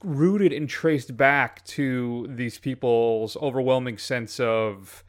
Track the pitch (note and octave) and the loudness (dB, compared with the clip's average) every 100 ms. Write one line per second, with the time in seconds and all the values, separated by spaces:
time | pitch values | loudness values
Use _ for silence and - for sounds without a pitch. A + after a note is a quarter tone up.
0 | G3 C#3 F3 G#3 F#3+ C#3+ D3 - E3 D3 | -6 2 2 4 2 2 -6 -2 0 0
1 | A#2+ A#2+ C#3 C#3+ B2 - - - C3+ B2+ | -2 2 4 4 0 -4 -12 -2 -2 0
2 | A#2+ A#2+ A#2 A#2+ A#2+ - C3+ B2+ B2 A#2 | -2 -6 -8 -6 -6 -6 -8 -2 2 4
3 | A#2 A2 A2 - C#3+ C3 B2+ B2+ B2+ G#2+ | 4 0 -2 -4 -4 0 2 2 0 -8
4 | - B2 A2+ - A#2+ A2+ A2 G2 F#2+ - | -6 -6 -6 -2 0 2 0 -6 -16 -20